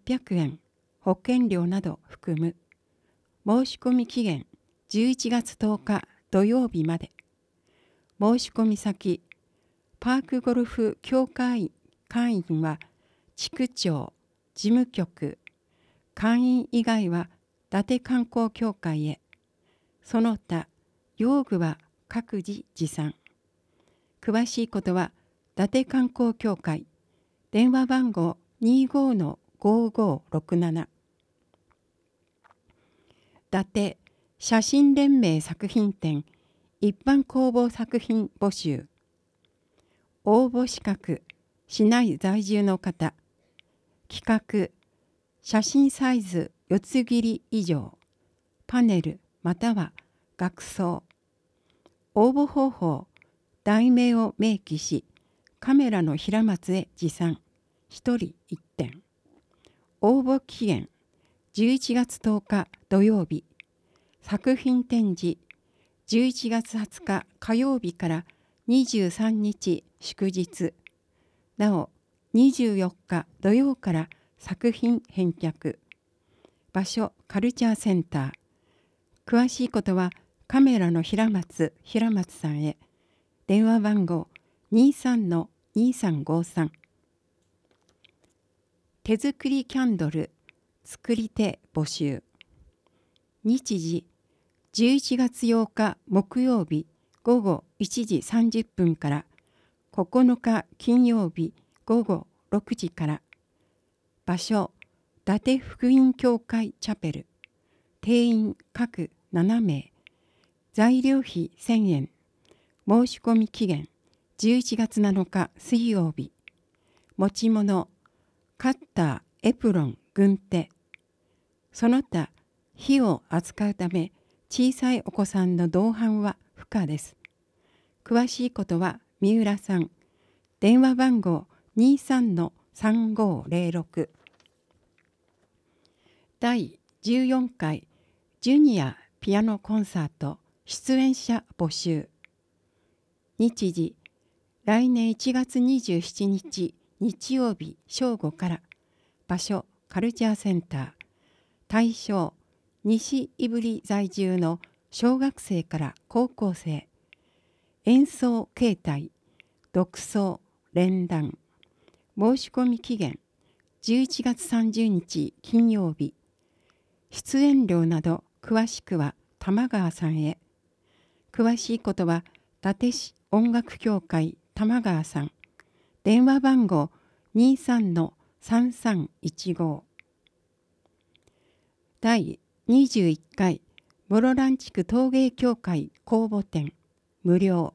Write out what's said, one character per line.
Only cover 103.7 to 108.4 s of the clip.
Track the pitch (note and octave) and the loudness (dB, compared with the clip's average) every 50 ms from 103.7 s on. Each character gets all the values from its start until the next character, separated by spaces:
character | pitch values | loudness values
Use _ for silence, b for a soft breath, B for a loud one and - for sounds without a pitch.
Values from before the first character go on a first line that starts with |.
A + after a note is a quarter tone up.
| _ _ _ _ _ _ _ _ _ _ _ | _ _ _ _ _ _ _ _ _ _ _
場 | F#3 F3+ | -6 -6
所、 | E3+ - - A3 G3+ F#3 - - _ - _ _ _ _ _ _ | -6 -2 -2 -2 -2 -2 -4 -8 _ -20 _ _ _ _ _ _
伊 | _ _ | _ _
達 | G3 G3+ G#3 - C4 C4 C4 | -2 -2 0 2 0 0 0
福 | - - - - B3 | -2 -8 -8 -2 2
音 | B3 C4 C4 C4 C4 | 4 6 6 6 6
教 | B3 - B3+ B3 A#3+ A#3 | 4 2 2 0 0 0
会 | - - A#3 A3+ A3 - - _ | -2 -4 -4 -4 -4 -6 -8 _
チ | - A3 | -8 -8
ャ | G3+ | -6
ペ | - - D#3 | -4 -6 -6
ル。 | C#3+ C#3 - - _ _ - _ _ _ _ _ _ _ _ _ _ _ | -6 -8 -12 -18 _ _ -20 _ _ _ _ _ _ _ _ _ _ _
定 | - G#3 A#3+ A#3+ A#3+ | -2 2 2 2 4
員 | A#3+ A3+ A3 | 2 2 2